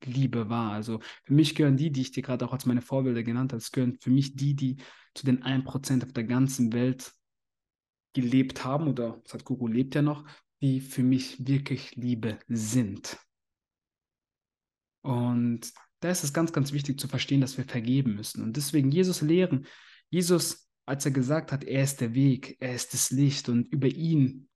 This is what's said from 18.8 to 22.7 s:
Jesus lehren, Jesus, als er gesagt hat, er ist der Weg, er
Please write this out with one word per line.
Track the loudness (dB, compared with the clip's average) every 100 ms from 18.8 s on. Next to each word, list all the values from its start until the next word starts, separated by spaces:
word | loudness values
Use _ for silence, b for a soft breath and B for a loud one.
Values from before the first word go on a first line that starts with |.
| 2
Jesus | 4 2 2
lehren, | 2 4 2 0 B B B B _
Jesus, | 0 2 2 2 -6 _ _ -6
als | -4
er | 0
gesagt | 0 2 0 -2
hat, | -6
er | -2 0
ist | 0 0
der | -2
Weg, | 4 4 4 -2 -10
er | -8